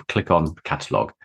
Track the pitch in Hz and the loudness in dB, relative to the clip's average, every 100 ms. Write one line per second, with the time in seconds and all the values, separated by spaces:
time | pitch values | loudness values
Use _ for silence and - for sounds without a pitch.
0 | - 107 - 85 80 82 - - - - | -2 -2 4 4 2 -4 -6 -6 -2 -2
1 | - - | -2 -6